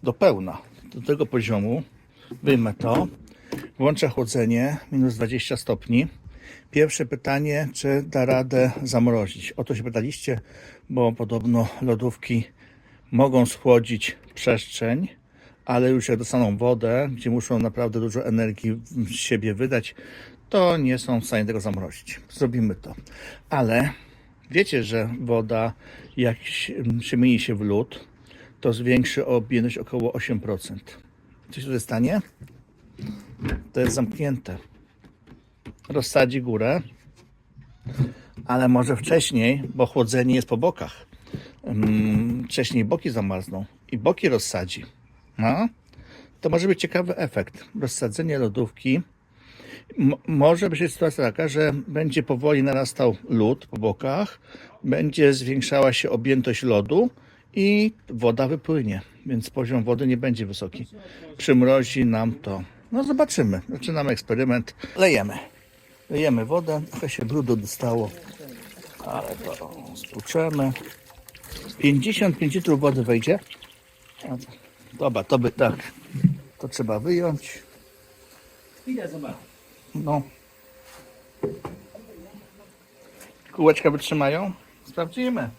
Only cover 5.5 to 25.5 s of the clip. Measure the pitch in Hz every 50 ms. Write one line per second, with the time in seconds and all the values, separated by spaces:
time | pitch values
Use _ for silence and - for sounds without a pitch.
5.5 | 135 120 - - 113 - - - 120 120 151 - - - - - - - - -
6.5 | - - _ _ - 147 151 151 - - 156 120 143 127 _ 131 139 139 151 151
7.5 | 147 147 151 139 127 - - 139 135 143 143 156 - 139 127 123 135 127 127 127
8.5 | 135 131 127 127 120 - 143 127 117 120 117 120 117 113 104 92 - - 92 -
9.5 | - - 123 - 127 107 107 123 117 117 110 139 143 - - - 127 110 - -
10.5 | - - - - - - _ _ - 127 120 117 113 - 120 104 117 117 107 120
11.5 | 120 117 113 107 - - - 127 117 107 123 123 113 - - - 120 117 113 -
12.5 | _ _ - - - - _ - - - _ - - 117 135 139 127 131 123 120
13.5 | - - - 135 123 120 113 113 120 104 - - - - - - - - - 127
14.5 | 120 107 - - - - 117 113 117 147 190 - - _ _ _ _ - - -
15.5 | - _ _ - 123 120 127 127 131 127 107 - 123 110 120 - - 123 123 104
16.5 | 101 101 120 123 123 117 113 113 117 127 143 143 127 120 120 123 117 123 117 -
17.5 | 127 113 117 113 - - 120 117 107 117 113 117 104 123 - - 110 113 113 110
18.5 | 104 101 - 113 110 117 117 - - 131 113 87 - - - - 127 110 101 110
19.5 | 104 95 127 127 135 117 110 - - - - - - - - - - - _ -
20.5 | - 202 185 175 170 160 143 127 127 123 - - 123 117 113 - - 110 107 104
21.5 | 113 110 98 107 101 98 95 85 - - - - - - - - - - 139 123
22.5 | 117 123 113 107 92 - - - - - - - - - - - - - _ -
23.5 | 151 143 127 110 113 120 131 147 - - - - - - - - - _ _ -
24.5 | 127 165 202 - - 131 110 104 113 113 107 113 117 127 127 120 117 113 110 110